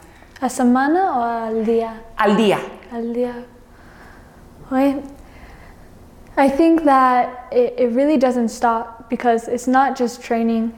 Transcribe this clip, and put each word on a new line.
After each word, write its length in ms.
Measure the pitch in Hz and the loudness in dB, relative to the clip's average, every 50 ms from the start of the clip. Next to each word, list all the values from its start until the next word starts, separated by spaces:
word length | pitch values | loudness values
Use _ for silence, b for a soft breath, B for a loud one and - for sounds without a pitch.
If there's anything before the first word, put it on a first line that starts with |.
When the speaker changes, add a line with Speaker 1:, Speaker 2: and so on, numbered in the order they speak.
| B B B B B B B - | B B B B B B B -6
Speaker 1:
¿A 80 | 262 240 | -6 -6
semana 680 | - - 254 240 247 262 269 285 320 370 392 370 294 247 | -2 0 2 2 2 2 2 2 2 0 0 0 -2 -2
o 40 | 233 | -2
al 420 | 233 233 226 226 220 220 226 214 | -2 -4 -6 -6 -4 -4 -2 0
día? 360 | 226 226 226 226 226 220 220 - - - | 0 0 0 -2 -4 -8 -14 -18 -16 -4
Speaker 2:
Al 180 | - 180 208 208 | 0 2 2 4
día. 220 | 208 226 196 165 - - - - - - - | 4 4 2 2 0 -4 -10 -16 -18 -18 -12
Speaker 1:
Al 220 | 240 233 233 233 233 | -10 -8 -8 -6 -4
día. 320 | 247 247 240 240 240 247 247 - - - B B B B B B B B B B B B B B B B B - - - - | -4 -4 -4 -6 -12 -16 -18 -20 -20 -20 B B B B B B B B B B B B B B B B B -20 -20 -10 -4
I, 240 | 269 262 277 277 269 302 - - - B B B B B B B B B B B B B B B B - - - - - - - - | -2 0 2 0 0 -2 -8 -12 -18 B B B B B B B B B B B B B B B B -20 -20 -20 -20 -20 -20 -6 0
I 120 | 302 277 277 | 2 2 2
think 340 | 277 302 330 330 330 320 320 | 4 4 4 4 4 4 4
that 640 | 285 269 262 262 254 247 247 254 247 - - - - | 4 4 4 4 4 4 2 0 -2 -6 -12 -14 -2
it, 220 | 226 247 247 - 247 | 0 0 0 0 0
it 140 | - 254 233 233 | 0 0 0 2
really 240 | 254 285 294 311 | 2 2 2 4
doesn't 320 | 254 262 254 240 247 233 220 | 2 2 2 2 0 -2 -4
stop 580 | - - 247 233 226 226 240 - - - - - | -2 -2 0 0 0 -2 -4 -8 -14 -20 -10 -8
because 380 | 254 - - 240 226 226 226 | -8 -2 0 0 0 0 -2
it's 200 | - 247 233 - | -4 -6 -4 -2
not 280 | 254 254 262 277 262 262 | 0 2 2 2 2 0
just 260 | - 247 226 - - - | -2 -4 -4 -4 -10 -6
training, 500 | - 240 226 226 226 226 226 226 233 226 | -4 -2 -2 0 0 0 -2 -2 -4 -8